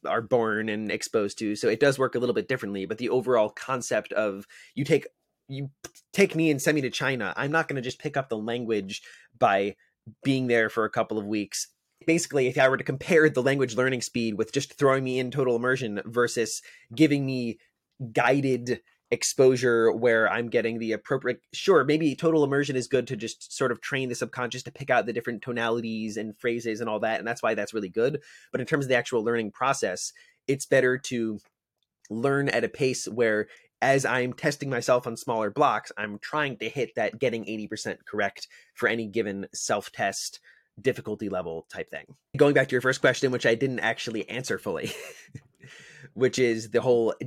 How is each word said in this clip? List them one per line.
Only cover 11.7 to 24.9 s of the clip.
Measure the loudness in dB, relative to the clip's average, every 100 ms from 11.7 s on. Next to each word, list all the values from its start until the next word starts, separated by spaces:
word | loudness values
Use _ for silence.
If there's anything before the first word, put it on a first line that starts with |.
| _ _ _ 0
Basically, | 0 0 0 0
if | 4
I | 4
were | 2
to |
compare | -2 -4 4 6 6
the | 4
language | 2 2 0 0
learning | 0 0
speed | -4 -2 -2 -2
with | -2
just | -2 -4 0
throwing | 2 4
me | 0 -2
in | -2
total | 0 2 2
immersion | 2 0 -2 -6 -4
versus | 0 2 0 -2 -4 -12 -20 -6
giving | 4 4 4 0
me | -2 -4 -6 _ _ _ -14 -4
guided | 2 4 4 2 0 -2 -6 _ _ -6
exposure | -4 -2 6 6 6 4 4 4
where | 4 4 4 4
I'm | 0 0
getting | 0 0 -2
the | -2
appropriate, | -4 -2 -2 -2 -4 _
sure, | -4 4 4
maybe | 6 2 2 2
total | 2 4
immersion | 4 2 0 -2
is | 0
good | 0 0
to | -6
just | -8 -10 -10 -2
sort | -2
of | -2
train | -6 -4 -4
the | -4
subconscious | -6 -6 -6 -6
to | -12
pick | -8
out | 0